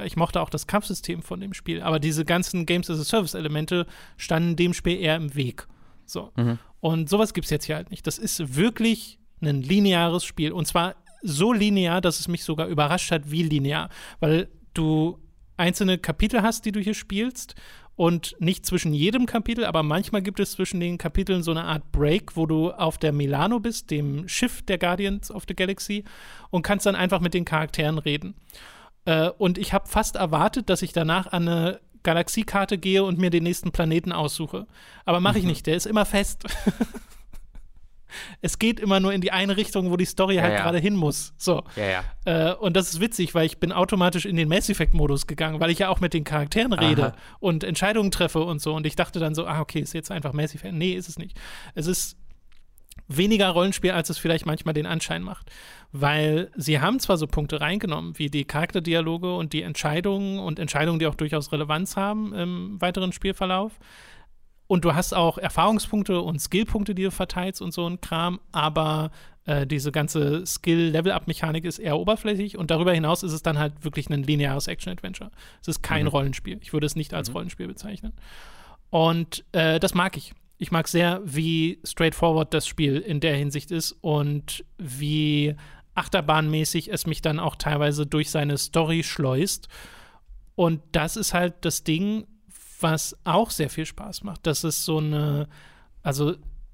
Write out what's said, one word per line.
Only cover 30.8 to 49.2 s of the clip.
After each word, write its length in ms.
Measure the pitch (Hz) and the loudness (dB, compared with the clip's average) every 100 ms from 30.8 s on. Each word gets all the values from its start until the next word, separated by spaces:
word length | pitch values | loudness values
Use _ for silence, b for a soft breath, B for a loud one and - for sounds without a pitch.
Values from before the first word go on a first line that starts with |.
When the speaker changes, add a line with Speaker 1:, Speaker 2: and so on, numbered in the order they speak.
Speaker 1:
ich 120 | 175 | 0
danach 340 | 165 160 180 185 | 0 2 2 0
an 160 | 180 170 | 0 2
eine 320 | 170 165 - - - | 2 0 -2 -12 -4
Galaxiekarte 760 | - 165 170 226 202 202 196 190 | 0 2 2 -2 0 0 0 0
gehe 260 | 185 190 | 4 4
und 160 | 196 180 | 4 4
mir 100 | 185 | 4
den 140 | 170 | 4
nächsten 280 | 170 175 175 | 2 -2 -2
Planeten 400 | - 160 165 175 | 0 2 2 0
aussuche. 540 | 165 151 - 156 190 214 B B B | -2 -2 -2 -6 -8 -10 B B B
Aber 160 | - 175 | 0 4
mach 160 | 190 214 | 4 4
ich 80 | |
Speaker 2:
Mhm. 60 | 180 | 2
Speaker 1:
nicht, 180 | 151 - | 0 0
der 80 | 170 | 0
ist 100 | - | 2
immer 200 | 214 196 | 2 4
fest. 400 | 202 202 - - | 2 0 -4 -6
<laughs> 60 | - 214 - 226 - - - - - - - - - - - - B B 185 | 0 0 0 -4 -4 -16 -20 -16 -16 -16 -18 -18 -20 -20 -20 -18 B B -6
Es 160 | 170 - | -6 0
geht 220 | 226 226 | 0 2
immer 200 | 208 196 | 2 4
nur 140 | 190 | 4
in 80 | 196 | 2
die 100 | 180 | 0
eine 240 | 185 196 196 | 0 0 0
Richtung, 360 | 220 196 180 | 0 0 0
wo 60 | 180 | 2
die 80 | 180 | 0
Story 320 | - 190 185 | 2 2 4
Speaker 2:
Ja, 40 | |
Speaker 1:
halt 120 | - | 4
Speaker 2:
ja. 100 | 104 | 2
Speaker 1:
gerade 160 | 98 170 | 2 2
hin 160 | 190 202 | 2 2
muss. 380 | 151 - - - | 0 0 -8 -6
So. 260 | - 156 - B | 0 0 -2 B
Speaker 2:
Ja, 100 | 101 | -2
ja. 180 | 92 B - - | 0 B -6 -2
Speaker 1:
Äh, 280 | 165 160 185 | 2 2 0
und 200 | 202 180 | 0 2
das 140 | 175 | 0
ist 100 | 165 | 0
witzig, 360 | 226 - 170 175 | -2 0 0 2
weil 100 | 160 | 2
ich 140 | - | 0
bin 120 | 165 | -2
automatisch 540 | 180 185 196 180 175 202 | 2 2 4 4 2 0
in 100 | 165 | 0
den 140 | 156 | 4
Mass 180 | 180 - | 2 2
Effect-Modus 600 | 196 160 160 147 139 - | 2 6 6 6 2 -2
gegangen, 320 | 151 160 156 | -2 -2 2
weil 100 | 165 | 2
ich 80 | 170 | 2
ja 100 | 190 | 2
auch 100 | 190 | 2
mit 140 | 180 165 | 2 0
den 80 | |
Charakteren 500 | 147 151 147 220 170 | 0 -2 0 0 2
rede 300 | 196 160 147 | 2 4 4
Speaker 2:
Aha. 100 | 113 - B B | 2 -2 B B
Speaker 1:
und 240 | 190 160 | 0 0
Entscheidungen 460 | 190 165 208 220 196 | 0 0 2 2 2
treffe 320 | - 170 160 | 2 2 2
und 200 | 170 151 | 0 -2
so. 120 | 156 | -2
Und 140 | 156 151 | -2 -2
ich 80 | - | 0
dachte 240 | 170 | -2
dann 160 | 175 | 0